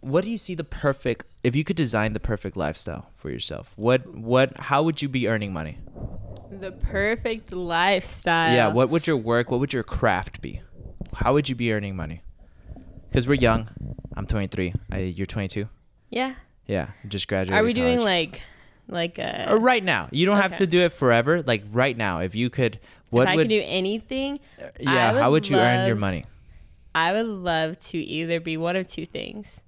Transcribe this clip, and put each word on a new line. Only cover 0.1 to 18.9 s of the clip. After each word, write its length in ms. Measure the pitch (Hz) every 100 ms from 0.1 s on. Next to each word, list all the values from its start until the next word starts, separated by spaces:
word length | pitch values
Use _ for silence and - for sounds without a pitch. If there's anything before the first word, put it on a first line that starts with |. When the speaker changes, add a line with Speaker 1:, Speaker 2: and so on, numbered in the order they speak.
| 147
Speaker 1:
do 60 | 196
you 80 | 233
see 160 | -
the 100 | 175
perfect, 600 | 156 - 147 135 - 117 - -
if 100 | 123
you 100 | 127
could 120 | 156 170
design 360 | 139 110 107
the 80 | 110
perfect 360 | - 107 98 98
lifestyle 540 | 76 80 - 71 - -
for 140 | -
yourself, 420 | 62 - - - -
what, 300 | 107 127 127
what, 420 | - 113 127 131 -
how 260 | - 139
would 180 | 160 151
you 80 | 143
be 200 | 131 110
earning 240 | 113 104
money? 260 | 90 78 - - - - - - - -
Speaker 2:
The 220 | 196 190
perfect 800 | 185 - 196 202 233 240 226 -
lifestyle. 1000 | 180 175 170 180 196 185 - - 165 165
Speaker 1:
Yeah, 140 | 123 110
what 200 | 110 127
would 160 | 165 160
your 100 | 147
work, 340 | 110 117 120
what 100 | 120
would 120 | 139
your 100 | 131
craft 560 | 110 - 120 92 95 -
be? 200 | 65 50 - - - - -
How 180 | - 117
would 140 | 139 139
you 60 |
be 180 | 123 117
earning 240 | 107 101 95
money? 260 | 78 82 - - - - - - - - -
'Cause 140 | 123 123
we're 80 |
young. 360 | 139 120 113 110 - - - - -
I'm 100 | 98
twenty-three. 480 | 107 98 - 90 90 -
I, 60 | 95
you're 280 | 92 85 95
twenty-two? 400 | - 95 - 101 - _ _ _
Speaker 2:
Yeah. 240 | 233 262 262 - _ _
Speaker 1:
Yeah, 240 | 101 69 - 107
just 200 | 101 -
graduated 320 | 98 95 185
Speaker 2:
Are 60 |
we 80 | 220
doing, 260 | 233 247 247
Speaker 1:
college. 40 |
Speaker 2:
like, 380 | 220 180 165 - - - - _
like 300 | -